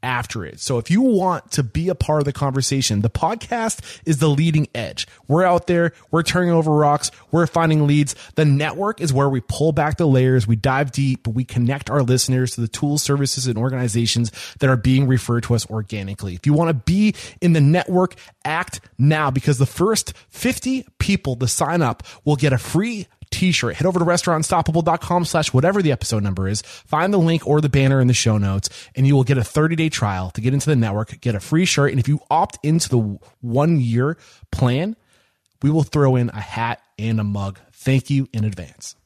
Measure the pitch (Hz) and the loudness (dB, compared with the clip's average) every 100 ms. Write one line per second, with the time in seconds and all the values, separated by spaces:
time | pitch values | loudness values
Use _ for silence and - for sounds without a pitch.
0 | 127 123 - 110 80 - - 123 117 185 | -4 -6 -6 -10 -12 -12 -4 -4 0 2
1 | 262 208 185 165 - - 123 156 175 175 | 2 2 0 -2 -4 -4 -4 -2 -4 -2
2 | - 151 143 - 143 131 127 135 127 104 | 0 0 0 -2 -2 -2 -2 -2 0 0
3 | 110 - 170 220 - 240 226 - - - | 0 0 -2 -4 -6 -4 -4 -6 -14 -12
4 | - 147 156 139 165 156 147 117 101 - | -4 0 2 2 2 0 -2 -6 -10 -10
5 | - _ - 151 185 254 - 175 170 - | -12 _ -2 2 4 2 2 2 0 -2
6 | _ 160 165 180 175 170 156 151 147 147 | _ -2 0 0 2 2 4 4 4 2
7 | - - _ 160 165 170 165 156 147 147 | -2 -10 _ 0 2 2 2 2 4 4
8 | 143 - - - 156 139 151 156 202 220 | 2 -4 -8 0 2 2 0 -4 -4 -2
9 | 165 135 139 135 - - 156 156 151 151 | -2 2 2 0 -4 -2 0 0 -2 0
10 | 165 131 131 131 104 113 135 131 143 139 | 2 4 4 2 2 0 0 -2 -2 -2
11 | 139 127 - 110 127 - 120 139 - 143 | -2 -2 -4 -4 -4 -2 0 -2 -2 0
12 | 123 127 - 127 127 - 117 - 147 147 | 2 2 2 0 -2 -4 -6 -4 -2 -2
13 | - 143 139 - 127 110 123 131 123 110 | 0 -2 -2 -2 -4 -2 -2 -2 -2 -2
14 | 117 117 113 - - - 139 127 131 131 | 0 0 -2 -6 -16 -2 0 2 2 2
15 | 135 131 - 117 113 120 - 110 101 107 | 4 0 0 -2 0 -2 -2 -8 -8 -8
16 | 95 101 101 90 143 147 165 143 - 185 | -8 -8 -8 -4 0 2 2 0 0 2
17 | 214 - - - 175 165 143 175 - 180 | 2 0 -12 -2 2 4 4 4 2 0
18 | 180 - - _ 143 160 185 - _ - | 0 -2 -20 _ -4 -4 -6 -12 _ 0
19 | 135 156 151 131 - 131 135 - 185 220 | 2 2 0 0 0 0 0 0 0 0
20 | - - _ - 247 - 254 262 - _ | -4 -14 _ -4 -4 -2 -4 -4 -6 _
21 | - 196 - 120 127 - 147 170 135 - | -2 -2 -2 -4 -2 -2 0 0 0 -2
22 | - - - 147 147 127 - 156 220 220 | -12 -6 -2 0 2 0 0 -2 -2 -6
23 | 180 _ - - 185 165 120 - 175 185 | -12 _ -12 -2 0 0 -2 -2 0 0
24 | 170 175 - 160 151 180 160 165 165 165 | 2 0 0 -2 0 0 2 0 0 -2
25 | - 175 170 165 151 127 160 202 165 123 | 0 -2 0 -2 2 2 2 2 0 0
26 | - 110 101 92 95 107 - - _ 151 | -2 -2 -2 -2 -4 -4 -8 -20 _ -2
27 | 180 202 165 165 - 151 147 143 135 135 | 2 2 2 0 2 2 2 2 4 4
28 | 127 120 - 107 101 98 - - - - | 4 2 2 2 0 -2 -4 -12 -14 0
29 | 135 143 127 135 113 - 156 165 160 - | 4 4 4 0 0 0 0 0 -2 -2
30 | 107 92 92 - 113 139 151 143 110 101 | -2 -2 -6 -4 -2 0 0 2 2 -2
31 | 110 - 123 104 - 156 180 - 143 131 | -6 -6 -4 -4 -2 0 2 2 0 0
32 | 120 151 _ 151 196 - 147 165 - 127 | 0 -2 _ 0 0 -4 -2 0 2 0
33 | 107 101 - _ 120 120 156 170 120 117 | 0 -6 -16 _ -4 0 2 2 0 0
34 | 135 165 - _ - - 127 127 185 226 | -2 -4 -14 _ -12 -2 0 0 -4 -8
35 | _ _ _ _ _ _ 139 156 139 156 | _ _ _ _ _ _ 0 0 0 2
36 | 139 127 120 107 101 113 117 120 _ - | 2 2 0 -4 -10 -6 -6 -6 _ -8
37 | 110 110 104 101 98 95 _ _ - 135 | -2 -2 -2 -4 -6 -10 _ _ 0 0
38 | - 139 131 113 107 90 82 - - - | 2 -2 -2 -4 -4 -4 -14 -16 -20 -20